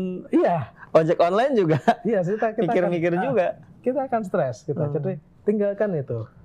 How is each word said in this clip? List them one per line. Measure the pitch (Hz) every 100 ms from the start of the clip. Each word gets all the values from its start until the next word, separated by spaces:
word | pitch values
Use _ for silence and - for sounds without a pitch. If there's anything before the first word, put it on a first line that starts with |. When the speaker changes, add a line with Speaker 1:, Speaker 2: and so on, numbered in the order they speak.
| 185 180 -
Speaker 1:
Iya. | 311 269 170 120 - -
Speaker 2:
ojek | 160 160 -
online | 170 196 269
juga | 247 170 151 - -
Speaker 1:
Iya, | 202 214
kita, | 170 220 226
kita | 214
Speaker 2:
mikir-mikir | 220 214 175 175 175
Speaker 1:
akan, | 175
ah, | 254
Speaker 2:
juga. | 233 175 - - -
Speaker 1:
kita | 247 269
akan | 269 233
stres, | 185 185 135 120
kita. | - 139
Speaker 2:
Hmm. | 147
Speaker 1:
Jadi, | 151 175 180 - -
tinggalkan | - 214 202 202 214
itu. | 165 127 117 110 -